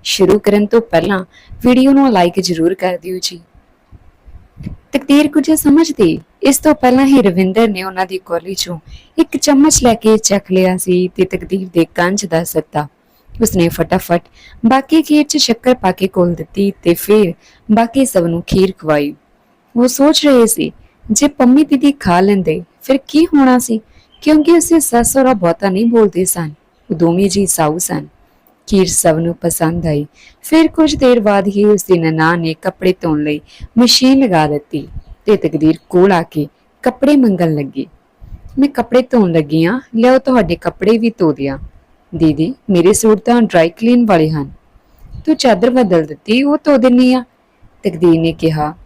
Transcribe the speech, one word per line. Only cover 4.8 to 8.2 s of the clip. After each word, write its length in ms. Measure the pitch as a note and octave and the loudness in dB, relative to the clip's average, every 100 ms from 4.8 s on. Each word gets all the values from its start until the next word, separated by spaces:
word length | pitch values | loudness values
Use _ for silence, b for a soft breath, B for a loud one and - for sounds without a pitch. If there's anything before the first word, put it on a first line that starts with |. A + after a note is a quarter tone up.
| _ | _
ਤਕਦੀਰ 360 | C#4 - C#4+ D4+ | -8 0 0 2
ਕੁਝ 240 | D4+ C#4 | -2 0
ਸਮਝਦੀ, 680 | D#4 C#4+ D4 E4 C#4 F3+ D#3 _ _ | -2 2 2 0 0 0 -2 _ _
ਇਸ 140 | - - | -2 0
ਤੋਂ 180 | - D4 | 0 0
ਪਹਿਲਾਂ 300 | B3+ B3+ C4+ | 2 2 4
ਹੀ 160 | C4+ | 4
ਰਵਿੰਦਰ 460 | G3+ F3 F#3+ F#3+ A3+ | 2 0 -2 0 -2
ਨੇ 160 | F#3+ | -2
ਉਹਨਾਂ 220 | F#3+ F#3 F#3 | -8 -6 -6
ਦੀ 140 | F#3 | -8